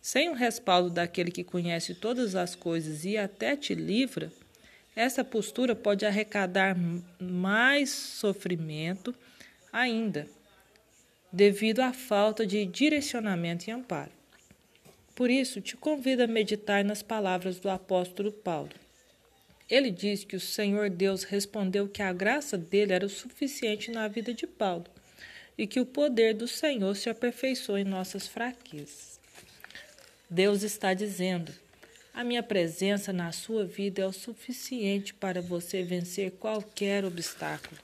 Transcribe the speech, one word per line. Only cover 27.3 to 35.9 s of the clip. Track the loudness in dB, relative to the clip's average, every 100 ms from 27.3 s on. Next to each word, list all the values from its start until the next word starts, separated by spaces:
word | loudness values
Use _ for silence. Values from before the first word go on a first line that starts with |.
| 0 -2 -2 -2 -2
em |
nossas | 0 -2 -4 -8 -10
fraquezas. | -6 -6 -6 -14 -14 -14 -16 -20 -20 _ -20 -20 -20 -20 -20 -20 -20 -20 -20 _
Deus | 4 6 6
está | 0 0 0
dizendo, | 2 0 -2 0 0 -4 -12 -20 -20 -20 -20 -14
"A | -8
minha | -2 -2
presença | 2 2 2 0 2 2 0
na | -4 -4
sua | -6 -4 -2
vida | -2 -2 -2 0
é | -2
o |
suficiente | -4 -12 -14 -12 -10 -8 -4 0 0 -2
para | -6 -4 -4
você | -2 -4 -4 -4
vencer | -2